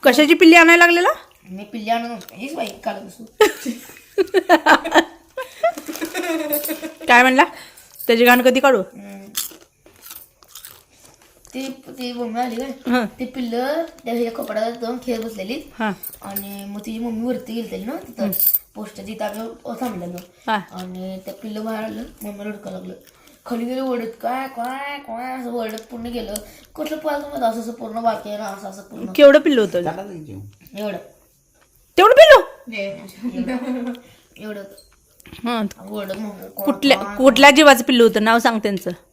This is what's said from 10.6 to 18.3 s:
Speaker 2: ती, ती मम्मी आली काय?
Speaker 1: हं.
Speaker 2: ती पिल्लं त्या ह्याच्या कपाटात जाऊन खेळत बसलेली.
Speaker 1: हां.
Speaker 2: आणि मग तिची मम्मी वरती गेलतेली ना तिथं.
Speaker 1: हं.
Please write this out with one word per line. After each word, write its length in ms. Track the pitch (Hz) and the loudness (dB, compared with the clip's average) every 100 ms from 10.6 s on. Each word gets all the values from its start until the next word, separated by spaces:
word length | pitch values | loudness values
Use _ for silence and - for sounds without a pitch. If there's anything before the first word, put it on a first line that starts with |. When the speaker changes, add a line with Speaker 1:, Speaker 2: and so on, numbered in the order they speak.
| - - _ _ _ _ _ _ _ | -20 -20 _ _ _ _ _ _ _
Speaker 2:
ती, 140 | 262 269 | -14 -12
ती 440 | 254 - 262 247 | -14 -18 -12 -12
मम्मी 280 | 240 233 226 | -8 -8 -6
आली 160 | 254 226 | -6 -6
काय? 360 | 269 254 - | -10 -10 -4
Speaker 1:
हं. 140 | 247 220 | -2 -2
Speaker 2:
ती 180 | - | -8
पिल्लं 600 | 247 269 240 233 269 311 330 - | -12 -8 -6 -4 -4 -4 -6 -10
त्या 100 | 240 | -8
ह्याच्या 180 | 233 233 | -4 -4
कपाटात 400 | 226 - 214 226 | -6 -8 -4 -4
जाऊन 260 | 233 226 247 247 | -6 -8 -8 -6
खेळत 180 | 226 | -8
बसलेली. 380 | 226 214 190 277 320 - | -8 -12 -10 -10 -12 -8
Speaker 1:
हां. 140 | 220 185 - - | -6 -6 -12 -16
Speaker 2:
आणि 420 | 196 196 196 202 | -14 -12 -12 -14
मग 160 | 202 202 | -14 -14
तिची 180 | 214 226 | -12 -8
मम्मी 280 | 233 220 240 | -8 -6 -6
वरती 260 | 233 - | -6 -8
गेलतेली 320 | 226 220 190 | -10 -8 -10
ना 80 | 208 | -10
तिथं. 320 | 320 381 226 | -12 -14 -6
Speaker 1:
हं. 60 | 214 | -6